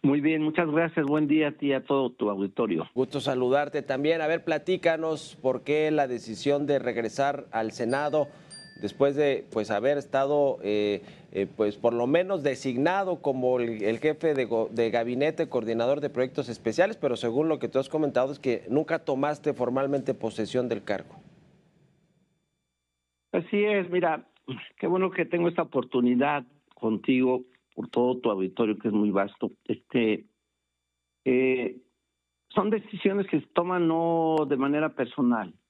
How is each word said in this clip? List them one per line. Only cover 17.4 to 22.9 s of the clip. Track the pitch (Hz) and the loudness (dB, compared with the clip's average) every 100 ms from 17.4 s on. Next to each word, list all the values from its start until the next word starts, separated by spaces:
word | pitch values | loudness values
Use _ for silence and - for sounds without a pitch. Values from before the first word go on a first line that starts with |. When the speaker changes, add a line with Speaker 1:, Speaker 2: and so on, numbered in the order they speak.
| 160 | 0
Speaker 2:
lo | 151 | 0
que | 120 | -2
tú | 131 | -2
has | 135 | -2
comentado | 156 151 123 131 | -2 0 0 -2
es | 147 | -2
que | 131 117 90 | -2 -2 0
nunca | 131 151 165 | 0 0 -2
tomaste | - 135 147 151 151 | -2 -2 -2 -2 -4
formalmente | 131 120 131 139 139 135 | -2 -2 0 0 -2 -2
posesión | 127 113 107 104 127 127 | -4 -4 -4 -4 -2 -2
del | 110 | -4
cargo. | - 98 - - - - _ _ _ _ _ _ _ _ _ _ _ _ _ _ _ | -4 -6 -6 -20 -20 -20 _ _ _ _ _ _ _ _ _ _ _ _ _ _ _